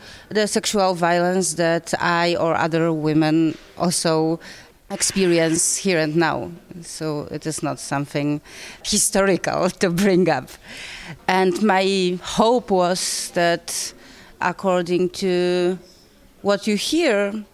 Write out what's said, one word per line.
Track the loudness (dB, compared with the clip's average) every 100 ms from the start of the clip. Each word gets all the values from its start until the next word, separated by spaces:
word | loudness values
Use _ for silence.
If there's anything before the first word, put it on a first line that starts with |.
| -8 -20 -6
the | -2 0
sexual | 0 0 2 2
violence | 2 2 4 2 2 0
that | 0 2 0 -2 -2
I | 0 2 2 0
or | 0
other | 0 0 2 0
women | 0 2 2 4 4 2 -2 -10 -4
also | -2 0 0 2 0 -2 -6 -20 -20 _ -12
experience | -4 -2 2 2 4 2 2 0 -2
here | 0 0
and | 2 2
now. | 0 0 -6 -12 -18 -18
So | -14 -8 -6 -6 -6
it | -8 -6
is | -6
not | -6 -6
something | -6 -4 -4 -2 -2 -2 -6 -18 -18 -12
historical | -4 0 0 2 2 2 0 0 -2
<laughs> | 0
to | 0
bring | 2 2 4 4
up. | 0 -4 -16 -18 -16 -16 -16 -16 -12 -2
And | 2 2 2
my | 2 2 2 2 0 -2
hope | -6 0 2 2 2
was | 2 2 0 -4 -6 -6
that, | 0 2 0 -4 -8 -8 -12 -20 -20 -20 -6
according | -4 -2 0 0 0 0 0
to | -2 -2 0 2 2 0 -2 -8 -20 -20 -20 -20 -8
what | -2 0 0
you | -2
hear, | 0 0 2 2 0 -4 -10